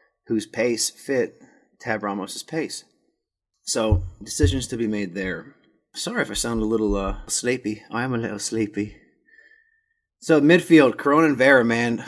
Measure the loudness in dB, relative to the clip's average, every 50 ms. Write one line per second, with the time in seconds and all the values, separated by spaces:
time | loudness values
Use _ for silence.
0 | _ _ _ _ _ -4 -2 -2 -2 -4 -4 -2 -2 0 0 -2 -4 -6 -6 -10
1 | -8 -4 -2 -2 -2 -2 -6 _ -20 _ _ _ _ _ _ _ -8 -6 -6 -4
2 | -4 -6 -6 -6 -8 -10 -10 -14 -12 -8 -6 -6 -6 -6 -8 -12 -16 _ _ _
3 | _ _ _ _ _ _ _ _ _ _ _ _ _ -6 -4 -2 2 2 2 0
4 | 0 -4 -12 -16 -16 -12 -2 0 0 0 0 -2 -4 -6 -6 -4 -4 -2 -2 -4
5 | -6 -6 -6 -8 -6 -6 -6 -8 -10 -16 -20 _ _ _ _ _ _ _ _ -10
6 | -8 -6 -4 -4 -4 -4 -4 -6 -4 -4 -2 -2 -2 -2 0 0 0 0 0 -2
7 | -2 -4 -6 -8 -8 -6 -6 -4 -2 -4 -4 -4 -4 -6 -8 -8 -10 -10 -6 -6
8 | -4 -2 -4 -4 -4 -6 -8 -8 -8 -6 -2 -2 -2 -2 -2 -6 -6 -6 -8 -16
9 | _ _ _ _ _ _ _ _ _ _ _ _ _ _ _ _ _ _ _ _
10 | _ _ _ _ 0 2 4 4 6 6 6 4 6 6 8 8 8 6 4 0
11 | 0 2 4 4 4 4 2 4 4 6 6 6 6 4 2 0 0 0 -2 -4
12 | -4